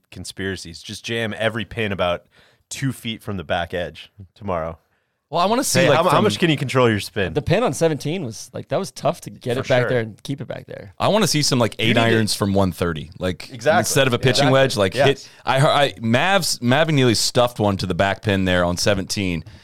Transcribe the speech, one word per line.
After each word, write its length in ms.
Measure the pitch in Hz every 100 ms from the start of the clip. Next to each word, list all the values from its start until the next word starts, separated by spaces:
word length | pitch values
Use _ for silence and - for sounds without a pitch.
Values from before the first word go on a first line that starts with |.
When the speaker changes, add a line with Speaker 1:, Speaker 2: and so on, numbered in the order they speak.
| _
Speaker 1:
conspiracies. 720 | 92 90 - 95 90 82 80
Just 200 | - 104
jam 300 | - 117 110 104
every 300 | 110 113 98
pin 260 | - 107
about 360 | 95 90 85 - _ _ _ _
two 220 | - 135
feet 300 | - 117 113
from 140 | - 98
the 60 |
back 300 | 76 90 85
edge 380 | 87 80 80 - - 95 _
tomorrow. 420 | 101 87 80 - _ _ _ _ _
Speaker 2:
Well, 100 | 160
I 60 | 190
wanna 160 | 240
see, 160 | - -
Speaker 1:
Hey, 100 | -
Speaker 2:
like, 80 | 147
Speaker 1:
how, 60 |
how 60 | 175 151
Speaker 2:
from 80 | 214
Speaker 1:
much 120 | 208
can 140 | 170
you 60 | 143
control 300 | 123 127 120
your 120 | 104
spin? 340 | - 107 90
Speaker 3:
The 80 | 80
pin 220 | - 180
on 100 | 240
seventeen 500 | 131 165 143 147 185
was, 280 | 127 107 -
like, 140 | 113 110
that 100 | 151
was 140 | 190
tough 300 | - 135 175
to 100 | -
get 240 | 101 123 120
Speaker 1:
For 60 |
Speaker 3:
it 60 | -
back 140 | 123
Speaker 1:
sure. 80 | 120
Speaker 3:
there 100 | 123
and 200 | 110 98
keep 180 | - 135
it 60 | 120
back 200 | - -
there. 260 | - 98 -
Speaker 2:
I 80 | 127
wanna 180 | 202 170
see 160 | 151
some, 160 | 139 127
like, 160 | 113 -
Speaker 1:
You 60 | 113
Speaker 2:
eight 20 |
Speaker 1:
need 60 | 120
to 60 |
Speaker 2:
irons 340 | 113 113 107 -
from 180 | 101
one 180 | 98 92
thirty. 380 | - 87 78 78 -
Like, 320 | 92 85 -
Speaker 1:
Exactly. 280 | 127 135 175
Speaker 2:
instead 260 | - 143 135
of 80 |
a 60 | 117
pitching 100 | 127 123 139
Speaker 1:
Exactly. 20 |
Speaker 2:
wedge, 240 | 135 135 110
like, 160 | 98
Speaker 1:
Yes. 140 | 117 139
Speaker 2:
hit. 220 | 135 - -
I 160 | - 135
heard, 100 | 151
I, 200 | 127 135
Mavs, 680 | - 113 120 180 196 151 -
Mav 260 | 120 135 160
McNeely 280 | 143 127 104
stuffed 420 | - 127 123 -
one 160 | 104 95
to 100 | 92
the 80 | 85
back 260 | 98 95
pin 240 | - 98 92
there 180 | 90
on 140 | 87 87
seventeen, 680 | 110 98 87 107 92 82 - -